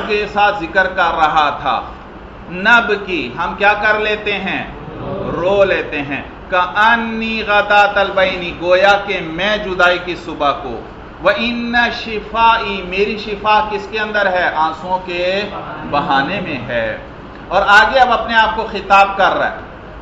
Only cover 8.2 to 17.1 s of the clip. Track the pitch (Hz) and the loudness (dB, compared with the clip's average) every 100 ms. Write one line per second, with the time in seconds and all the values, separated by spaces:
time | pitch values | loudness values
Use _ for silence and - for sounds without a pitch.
8.2 | 185 185 175 143 175 180 196 202 208 190 | 0 0 -8 -4 2 4 6 4 2 -4
9.2 | 165 160 196 214 190 180 175 175 180 156 | -4 -4 -2 -2 -2 2 4 2 -2 -8
10.2 | 170 143 143 131 131 113 - - - - | -8 -2 0 0 -6 -10 -12 -16 -16 -2
11.2 | 165 202 233 233 240 240 233 - 233 214 | 0 0 -2 -4 -2 2 0 -2 -6 -8
12.2 | - 220 233 226 208 196 180 190 214 208 | -4 2 4 4 0 -6 -4 -2 -2 -2
13.2 | 214 202 214 214 208 202 - 220 214 208 | -6 -4 2 2 2 -4 -6 -6 -2 0
14.2 | 196 180 160 147 160 - 180 185 185 175 | 0 0 0 0 -2 -2 -4 -4 -4 -4
15.2 | 180 196 202 - - - - 147 143 139 | -2 -2 -4 -8 -10 -10 -4 -2 0 0
16.2 | 139 202 165 139 123 120 113 104 - | 0 -4 -6 -8 -4 -4 -4 -6 -12